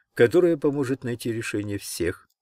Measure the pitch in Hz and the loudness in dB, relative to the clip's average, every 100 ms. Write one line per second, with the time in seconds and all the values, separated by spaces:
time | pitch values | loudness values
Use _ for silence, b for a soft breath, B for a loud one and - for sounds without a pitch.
0 | b - 120 165 180 160 151 143 127 135 | b 4 6 6 4 2 0 0 -4 -4
1 | 123 120 123 113 - 104 104 101 - - | -6 -6 -6 -6 -6 -6 -6 -8 -8 -6
2 | 87 - _ _ | -4 -6 _ _